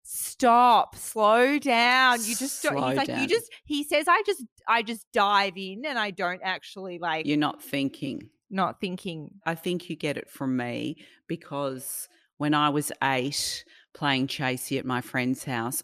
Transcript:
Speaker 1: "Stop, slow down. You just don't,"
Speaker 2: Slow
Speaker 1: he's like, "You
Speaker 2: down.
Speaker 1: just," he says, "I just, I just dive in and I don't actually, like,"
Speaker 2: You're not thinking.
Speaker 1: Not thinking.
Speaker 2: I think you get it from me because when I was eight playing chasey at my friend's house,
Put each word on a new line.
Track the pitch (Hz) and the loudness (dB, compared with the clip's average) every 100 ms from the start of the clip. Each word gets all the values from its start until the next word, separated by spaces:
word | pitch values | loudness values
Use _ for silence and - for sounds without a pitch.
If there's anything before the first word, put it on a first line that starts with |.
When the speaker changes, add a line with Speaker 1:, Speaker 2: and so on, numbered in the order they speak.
Speaker 1:
"Stop, | - - - - 247 240 247 214 - - | -14 -10 -10 2 6 8 8 8 4 -4
slow | - 220 208 226 254 285 | -10 2 6 6 6 4
down. | 285 233 240 254 262 240 220 | 2 4 4 6 6 4 0
You | 202 | -4
just | 269 - | -6 -4
don't," | 302 - | -2 0
Speaker 2:
Slow | 262 | 0
Speaker 1:
he's | 269 | 0
like, | 269 | 0
"You | - | -2
Speaker 2:
down. | 269 | 0
Speaker 1:
just," | 466 - - | 0 -2 -18
he | - 294 294 | -6 -4 0
says, | 302 311 | 0 2
"I | 359 415 | 2 2
just, | 403 240 _ - | -4 -6 _ -2
I | 233 | 0
just | 214 226 - | 0 -8 -4
dive | 233 202 202 196 180 | 0 4 4 2 -4
in | 190 196 302 | -10 -8 -6
and | 247 | -4
I | 208 | -4
don't | 180 175 185 | -4 -4 -4
actually, | 190 180 - 202 190 175 | -4 -6 -8 -14 -12 -6
like," | 170 160 151 | -4 -2 0
Speaker 2:
You're | 147 | 0
not | 147 - | 0 -4
thinking. | - 139 139 - 139 - - _ - | -8 -4 -4 -4 -8 -8 -12 _ -10
Speaker 1:
Not | 190 170 - | -2 -2 -2
thinking. | 196 180 196 160 147 - - | -8 -8 -10 -10 -14 -10 -6
Speaker 2:
I | 165 | -6
think | 185 175 - | -4 -6 -6
you | 156 | -8
get | 151 135 | -6 -6
it | - | -8
from | - 135 127 | -8 -4 -2
me | 120 120 123 160 - _ - | -4 -6 -6 -8 -16 _ -12
because | 170 - 143 139 131 - - - _ _ - | -12 -8 -6 -6 -6 -10 -12 -12 _ _ -4
when | 147 | 0
I | 151 147 | 2 2
was | 143 143 - | 0 -4 -2
eight | 135 131 131 - - - - - _ | 0 0 -2 -4 -6 -8 -14 -20 _
playing | - 147 131 135 | -6 0 0 0
chasey | - 131 127 - 135 | -2 -2 -2 -4 -6
at | 131 | -2
my | 123 | -4
friend's | - 131 123 127 - | -4 -4 -2 -2 -4
house, | 120 117 - | -4 -4 -6